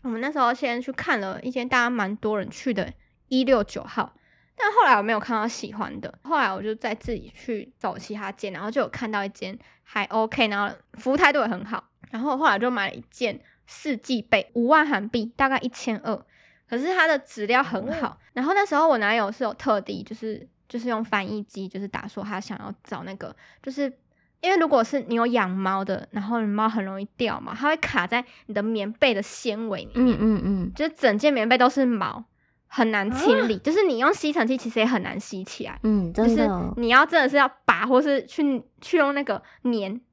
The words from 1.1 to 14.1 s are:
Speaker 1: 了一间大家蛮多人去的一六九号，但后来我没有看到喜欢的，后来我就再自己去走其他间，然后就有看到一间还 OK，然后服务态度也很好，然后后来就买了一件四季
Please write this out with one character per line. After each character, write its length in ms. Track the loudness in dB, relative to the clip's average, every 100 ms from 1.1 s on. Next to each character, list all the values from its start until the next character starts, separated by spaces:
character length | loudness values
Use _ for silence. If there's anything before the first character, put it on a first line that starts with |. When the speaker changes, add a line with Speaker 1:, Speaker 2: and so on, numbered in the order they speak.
| -2
Speaker 1:
了 180 | -2 -6
一 100 | -6
间 180 | -6 0
大 80 | 2
家 120 | 2
蛮 240 | 0 -2 -2
多 240 | -2 -2
人 100 | -4
去 240 | -6 -4
的 180 | -2 -4 -8 _ _ _
一 160 | 0
六 200 | 4 2
九 200 | 2 -8
号， 300 | -8 -6 -6 _ _ _ _ _
但 160 | 0
后 140 | 4 6
来 80 |
我 100 | 6
没 80 | 4
有 80 | -2
看 160 | 0 -2
到 120 | -2
喜 260 | -6 -10
欢 260 | -8 -8 -8
的， 100 | -12 -14
后 140 | -2 0
来 140 | 0
我 100 | -2
就 120 | -6 -6
再 200 | -6 -6
自 160 | -6
己 200 | -8 -8 -16
去 360 | -8 -8 -8 _
走 200 | -8 -8
其 160 | -10
他 180 | -10 -10
间， 220 | -8 -10
然 80 | -8
后 100 | -4
就 100 | -2
有 60 | -2
看 240 | -4 -4
到 140 | -4 -4
一 40 |
间 280 | -8 -12 -12 _ _
还 220 | _ -6 -2
OK， 420 | 0 0 2 2
然 120 | 2
后 160 | -4 -6 _
服 180 | -6 0
务 60 | 4
态 160 | 4
度 60 | 4
也 80 | 0
很 180 | -2 -6
好， 180 | -8 _ _ -12
然 100 | -6
后 160 | -2 2
后 80 | 2
来 140 | 4
就 100 | 0
买 200 | -2 -4
了 60 | -6
一 80 | -18
件 300 | -4 -4 -4 _ _ _
四 320 | -10 -4 -4
季 240 | -2